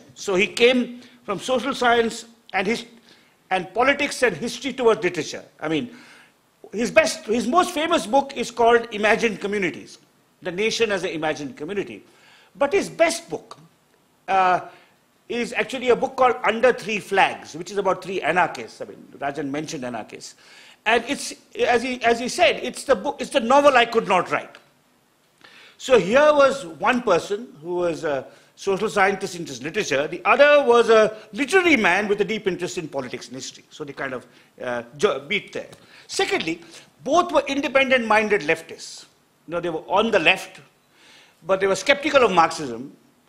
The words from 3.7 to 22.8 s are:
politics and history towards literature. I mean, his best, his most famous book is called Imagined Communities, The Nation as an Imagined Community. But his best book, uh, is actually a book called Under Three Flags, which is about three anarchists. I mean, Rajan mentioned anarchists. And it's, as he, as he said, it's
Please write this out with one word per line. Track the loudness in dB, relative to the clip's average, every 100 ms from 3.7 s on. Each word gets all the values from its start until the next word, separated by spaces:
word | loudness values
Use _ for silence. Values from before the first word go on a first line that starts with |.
politics | 0 0 0 -2 0
and | -2
history | 0 -6 -8 -8
towards | 0 2 2
literature. | 0 -4 -6 -10 -16 _
I | -4
mean, | -4 -4 -10 -20 -20 _ _ _ _ -12
his | -6 0
best, | 2 0 -2 -4
his | -2 0
most | 2 0
famous | 0 0 0 2
book | 0 0
is | -4 -6
called | 2 4 4 2
Imagined | -2 2 2 0 -4
Communities, | -4 -2 -4 -6 -12 -20 _ _ _ _
The | -10
Nation | -4 -2 -2 -4
as | -4
an | -4
Imagined | -4 -6 -6 -8 -12
Community. | -10 -8 -8 -12 -20 _ _ _ _ -4
But | -2
his | 0 -2
best | 0 0 -2 -8
book, | -12 -14 -20 -20 _ _ _ _ _ -2
uh, | 2 2 2 -2 -18 _ _ _ _ -8
is | -6 -4
actually | -4 -4 -2 2
a | 2
book | 0 2
called | 2 2
Under | 0 2 2
Three | 2 -2 -6
Flags, | -2 2 2 0 -12
which | -14 -8
is | -4
about | -2 -2
three | -4 -4
anarchists. | 0 2 0 -2 -14 -14
I |
mean, | -16 -16 -20 -10
Rajan | -8 -6 -6
mentioned | -8 -8 -10
anarchists. | -8 -10 -12 -16 -20 -20 -20 -20 -20 _
And | 0 0 0
it's, | -6 -8 -14 _ -2
as | 0 0
he, | 0 -2
as | 0 0
he | -2
said, | 2 2 2
it's | -4 -6